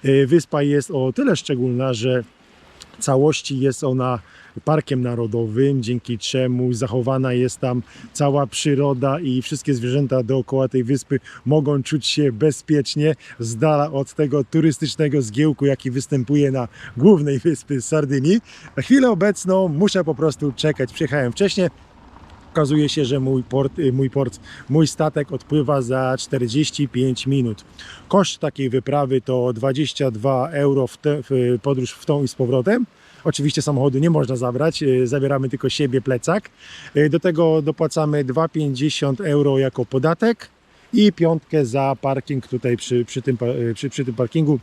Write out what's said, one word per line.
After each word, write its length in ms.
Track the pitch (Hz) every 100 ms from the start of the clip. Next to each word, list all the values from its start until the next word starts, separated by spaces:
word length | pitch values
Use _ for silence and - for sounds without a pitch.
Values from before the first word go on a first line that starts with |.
E, 220 | 135 135 135
wyspa 380 | 165 - 147
jest 280 | 143 143 -
o 220 | 151 131
tyle 220 | 127 277 175
szczególna, 580 | - 131 127 123 131
że 300 | 117 123 127 113 _ _ - - - - -
w 40 |
całości 560 | - 135 147 147 - 135
jest 240 | 135 123
ona 360 | 139 131 127 120 - - - - -
parkiem 360 | 156 - 131
narodowym, 800 | 123 120 113 117 113 110 139 139
dzięki 340 | 113 123 - 117
czemu 560 | - 135 127 123 127
zachowana 600 | 117 123 127 120 131 131
jest 260 | 123 123 -
tam 220 | 127 123 - - -
cała 340 | - 143 139 131
przyroda 720 | - 156 135 143 131 135 143
i 220 | 156 127
wszystkie 320 | - 147 -
zwierzęta 500 | 131 120 135 135 131
dookoła 440 | 113 131 120 135 131
tej 160 | 131
wyspy 360 | 120 139 - 135 - - 120
mogą 380 | 151 143 143
czuć 240 | - 151 -
się 240 | - 143
bezpiecznie, 840 | 113 156 135 - 151 135 151 151 151 - -
z 180 | 117 113
dala 340 | 156 147 147
od 220 | 139 139
tego 300 | - 151 143
turystycznego 800 | 127 160 160 139 147 - 151 143
zgiełku, 440 | 113 107 151 135 139
jaki 260 | 135 131
występuje 600 | 123 - 143 120 147 143
na 160 | 131 117 - - -
głównej 420 | 165 185 147 135
wyspy 420 | 175 143 - 139
Sardynii. 600 | - 156 147 139 139 220 - - - -
Na 60 |
chwilę 260 | - 269 254
obecną 580 | 190 202 - 180 190 185
muszę 360 | 143 202 190
po 120 | 165 131
prostu 380 | 156 - 147 127
czekać. 380 | 156 147 131
Przyjechałem 380 | - 151 147 127
wcześniej. 380 | 117 196 202 180 - - - - - - - -
Okazuje 380 | - 143 151 147
się, 160 | - 127
że 140 | 135
mój 240 | 131 131
port, 360 | 123 131 135 -
y, 140 | 139
mój 160 | 127 135
port, 300 | 139 127 - - - -
mój 180 | 143 156
statek 440 | - 156 151 143
odpływa 500 | 131 - 151 135 139
za 340 | 120 131 127 131
czterdzieści 680 | - 135 123 127 151 - 143
pięć 400 | 123 131 123 135
minut. 380 | 139 120 107 - - - - -
Koszt 320 | 196 180 -
takiej 300 | 151 - 135
wyprawy 520 | 127 127 143 139 131
to 320 | - 127 123
dwadzieścia 580 | 110 135 135 147 - 139
dwa 380 | 110 131 127 139
euro 380 | 151 143 139 123
w 100 | -
te, 240 | 151 147 120
w 300 | 131 123 120
podróż 300 | 139 131 123
w 140 | - -
tą 180 | 147
i 40 | 131
z 80 | -
powrotem. 500 | 123 131 123 240 240 _ - -
Oczywiście 380 | - - 143 143
samochodu 380 | 151 139 139 131
nie 100 | 165
można 260 | 156 127 127
zabrać, 480 | 123 123 156 -
y, 240 | 147 127 123
zabieramy 420 | 139 139 139 131
tylko 200 | 135 131
siebie, 320 | - 143 127
plecak. 480 | 127 123 - 196 - _ - - - -
Y, 140 | 151
do 100 | 160
tego 420 | 185 160 165 160
dopłacamy 640 | 147 151 160 - 151 147
dwa 240 | 131 131 160
pięćdziesiąt 760 | 156 147 127 147 - 143 131
euro 360 | 190 147 143 135
jako 280 | 135 - 120
podatek 640 | 135 156 170 220 233 - _ _ _ _
i 180 | 247 208
piątkę 540 | - 165 165 _ 160 127
za 300 | 131 135 135
parking 460 | 139 135 - 135 -
tutaj 300 | 123 127 117
przy, 280 | - 123 120
przy 160 | 131
tym 160 | 127 120
pa-, 80 | 120
y, 280 | 127 117
przy, 160 | 110 139
przy 160 | - 131
tym 100 | 113
parkingu. 440 | 120 165 151 139